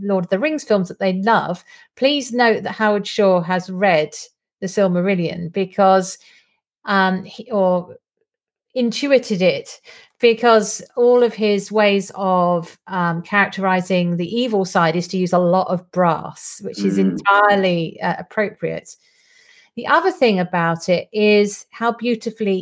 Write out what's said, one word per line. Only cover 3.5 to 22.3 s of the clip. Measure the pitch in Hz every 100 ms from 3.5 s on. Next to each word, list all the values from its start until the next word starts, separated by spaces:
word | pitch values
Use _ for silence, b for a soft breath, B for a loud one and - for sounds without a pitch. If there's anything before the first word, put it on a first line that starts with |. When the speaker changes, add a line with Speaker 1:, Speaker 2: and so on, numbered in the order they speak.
| 180 180
Speaker 1:
read | 185 196 156 151 - - _ _ _
The | 190
Silmarillion | 214 190 175 190 185 160 175 165
because, | 196 185 - 190 190 180 - b b b b _ _
um, | - 196 190 185
he, | - - 240
or | 208 185 180 170 - _ _ _ _ _ _ _
intuited | 262 233 - 277 262 240 185
it, | 180 143 - - B B B _
because | 233 226 240 220 196 - - 247
all | 240 247
of | 233
his | 214 214 202 196
ways | 214 208 202 190
of, | 185 190 180 175 175 165 - -
um, | 185 170 165
characterizing | - 202 196 196 190 185 180 185 175 175
the | 175 233
evil | 247 202
side | 185 190 165 170
is | 170
to | 185
use | 175
a | 180
lot | 175 185 -
of | 185 -
brass, | 180 170 151 - - - -
which | 202 196
is | 196 190
Speaker 2:
Mm. | - -
Speaker 1:
entirely, | 202 202 208 196 190 170 160 -
uh, | 180 -
appropriate. | 165 220 196 165 165 160 - - b b b b b b b 226
The | -
other | 311 359
thing | - 233 185
about | 175 175 170 165 -
it | 170 -
is | 214 208 208 202 - -
how | - 233
beautifully | 226 240 226 226